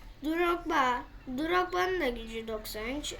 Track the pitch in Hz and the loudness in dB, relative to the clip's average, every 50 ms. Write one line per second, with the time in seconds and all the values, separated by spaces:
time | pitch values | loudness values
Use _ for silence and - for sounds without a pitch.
0 | - - - - 269 302 320 339 349 349 349 339 339 320 339 294 262 254 240 254 | -16 -16 -12 -6 -2 0 2 4 4 4 2 2 0 2 4 4 4 4 2 0
1 | - - - - - 254 254 254 311 330 349 359 359 359 359 359 370 370 370 359 | -4 -8 -14 -14 -10 -6 -4 -2 0 2 4 2 2 2 2 2 2 2 2 2
2 | 294 247 233 226 226 220 226 226 226 226 220 214 214 - - 214 214 240 269 294 | 2 0 0 -2 -6 -8 -8 -8 -6 -6 -6 -6 -6 -6 -6 -4 -4 -4 -4 -4
3 | 285 - - | -4 -6 -8